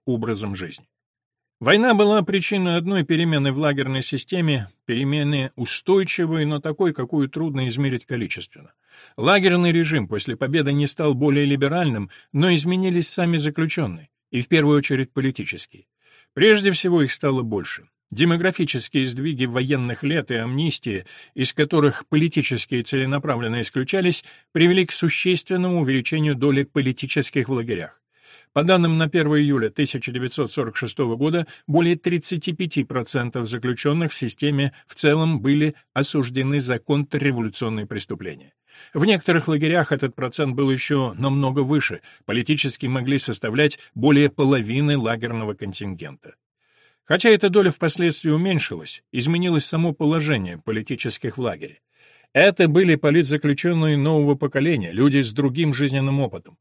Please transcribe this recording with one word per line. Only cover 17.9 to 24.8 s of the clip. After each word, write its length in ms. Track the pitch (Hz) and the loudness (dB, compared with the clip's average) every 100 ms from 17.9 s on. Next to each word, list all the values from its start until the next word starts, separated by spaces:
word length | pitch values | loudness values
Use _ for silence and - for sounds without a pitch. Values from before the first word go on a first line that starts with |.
| _ _ | _ _
Демографические 960 | 104 170 170 185 180 160 127 - 143 131 | 0 2 2 0 0 -2 -4 -4 -2 -2
сдвиги 380 | 120 151 135 | -4 -6 -2
военных 580 | 127 127 131 135 123 120 | -2 -2 0 -2 -2 -4
лет 280 | 139 160 120 | -2 -2 -2
и 60 | 117 | -4
амнистии, 680 | 120 135 160 - 123 98 - - - | -4 -2 -2 -4 -6 -8 -8 -20 -12
из 180 | - 127 | -4 -2
которых 540 | - 143 160 147 - - | -2 0 4 4 2 0
политические 760 | 151 165 160 - 120 - 123 | 2 2 2 0 -2 -4 -4
целенаправленно 760 | 117 139 135 143 147 120 113 120 | -2 -2 0 -2 -2 -2 -2 -4
исключались, 640 | 110 131 131 196 180 - - - _ | -4 -4 -2 0 2 0 -6 -20 _
привели 340 | 160 170 185 | 2 4 4